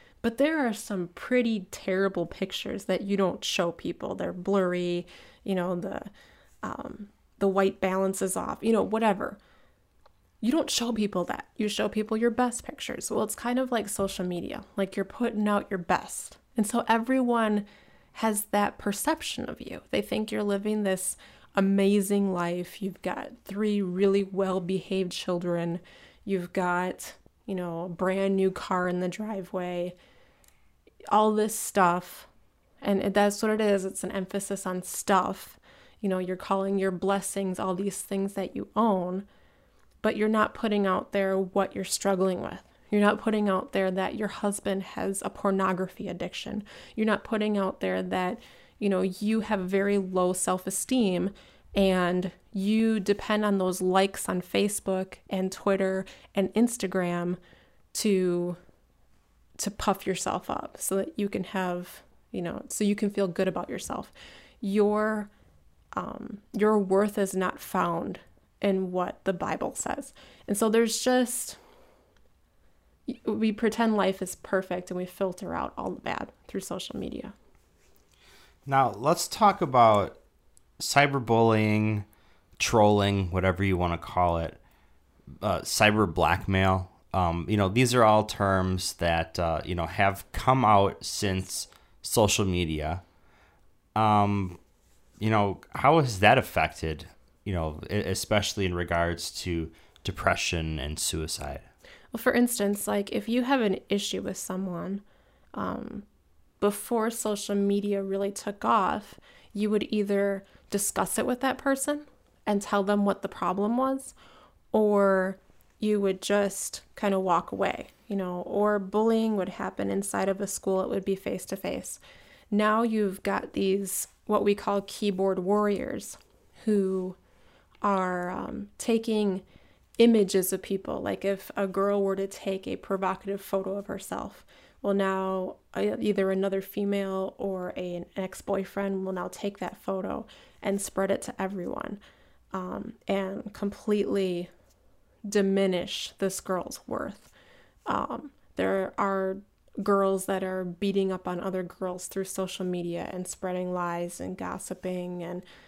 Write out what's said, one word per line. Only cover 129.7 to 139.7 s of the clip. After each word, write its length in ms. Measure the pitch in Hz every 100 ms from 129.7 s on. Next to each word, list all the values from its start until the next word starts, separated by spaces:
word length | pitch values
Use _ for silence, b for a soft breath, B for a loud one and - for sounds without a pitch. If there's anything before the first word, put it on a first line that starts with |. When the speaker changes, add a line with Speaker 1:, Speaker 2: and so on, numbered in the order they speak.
| b b -
Speaker 1:
images 540 | 233 220 190 190 180
of 100 | 185
people. 380 | - 196 - -
Like, 240 | 202 190
if 260 | 196 190 - -
a 100 | 196
girl 360 | 190 202 202
were 140 | 196 190
to 100 | 196
take 400 | - 196 190 185
a 100 | 190
provocative 640 | - 190 190 185 196 196
photo 360 | - 196 190 202
of 100 | 202
herself, 580 | 190 - - 202 - - b b b
well, 120 | 202
now, 640 | 196 190 190 190 190 185 - _
uh, 220 | - 208 220
either 300 | 214 196 190
another 320 | 190 196 196
female 720 | 190 - 202 202 196 190 190 -
or 380 | 196 190 180 -
a, 200 | 180 175
an 100 | 170 -
ex-boyfriend 880 | 190 - - 196 190 - 196 190
will 80 | 190
now 160 | 185 180
take 300 | - 202 202
that 180 | -